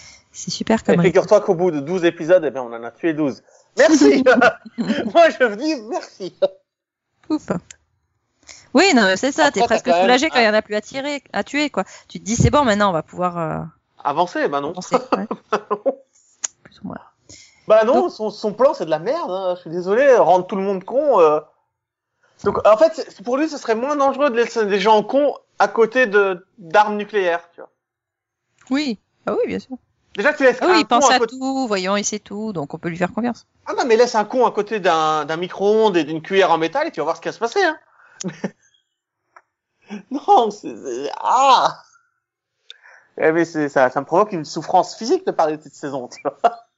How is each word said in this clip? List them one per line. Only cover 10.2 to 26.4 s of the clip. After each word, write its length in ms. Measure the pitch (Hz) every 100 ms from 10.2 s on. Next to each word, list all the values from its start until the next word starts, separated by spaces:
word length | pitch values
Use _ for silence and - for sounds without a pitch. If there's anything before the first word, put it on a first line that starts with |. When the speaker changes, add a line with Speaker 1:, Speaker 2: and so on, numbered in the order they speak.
| 311
Speaker 1:
quand 100 | 247
il 60 | 214
y 20 |
en 60 |
a 40 | 214
Speaker 2:
un 40 |
Speaker 1:
plus 140 | 208 208
à 60 |
tirer, 420 | - 269 285 285 _
à 100 | 196
tuer, 260 | - 285 294
quoi. 120 | 196 - - _
Tu 120 | 180
te 40 | 170
dis, 100 | 233
c'est 160 | 240
bon, 120 | 277
maintenant, 260 | 247 202 202
on 40 |
va 80 | 160
pouvoir, 360 | - 175 180 175
euh, 240 | 160 156 160 _ _ _
Speaker 2:
Avancer, 440 | 143 147 175 311 214
bah 120 | 139
non. 80 | 143
Speaker 1:
avancer, 260 | 180 - 247
ouais. 300 | - 208 208 220 -
Speaker 2:
<laughs> 80 | 208 - 208 277 269 _ _ _ - - _
Speaker 1:
Plus 160 | - _
ou 40 | -
moins. 100 | - - _ _ - - _ -
Speaker 2:
Bah 160 | 220 220
non, 160 | 349
Speaker 1:
Donc 100 | 359
Speaker 2:
son, 180 | - 214
son 240 | - 214
plan, 200 | - 277
c'est 120 | - 160
de 40 |
la 100 | 156
merde, 320 | 190 330 277
hein. 220 | 185 185 180
Je 60 |
suis 80 | 165
désolé, 460 | 175 180 220 285 226
rendre 300 | 160 185 180
tout 80 | 190
le 60 |
monde 220 | 196 190
con, 360 | - 254 302 202
euh... 200 | 156 151 - _ _ _ _ _ _ _ _ _
Donc, 220 | 202 - 202
en 100 | 262
fait, 160 | 320 277
c'est, 280 | - -
pour 140 | 240 269
lui, 120 | 320
ce 80 | 285
serait 160 | - 220
moins 200 | 269 294
dangereux 340 | 269 254 285
de 60 | 233
laisser 300 | 233 233 202
des 140 | 196
gens 220 | 208 220
cons 320 | 208 277 285 - _ -
à 80 | 202
côté 380 | 233 220 254 233
de, 400 | 208 196 180